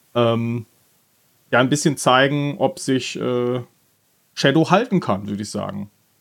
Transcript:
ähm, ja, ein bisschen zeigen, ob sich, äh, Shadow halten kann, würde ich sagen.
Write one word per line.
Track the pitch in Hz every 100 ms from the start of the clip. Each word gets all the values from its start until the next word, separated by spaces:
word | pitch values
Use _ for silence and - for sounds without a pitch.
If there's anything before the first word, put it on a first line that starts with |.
| _ 120
ähm, | 117 117 117 117 117 _ _ _ _ _ _ _ _
ja, | 123
ein | 131
bisschen | 147 170 135
zeigen, | - 127 139 147 143 139
ob | 135 -
sich, | - 131 - -
äh, | 123 123 123 123 123 _ _ _ _ _ _
Shadow | - 143 143 151
halten | 185 254 190
kann, | - 98 101
würde | 101
ich | 104
sagen. | 104 98 98 101 _ _ _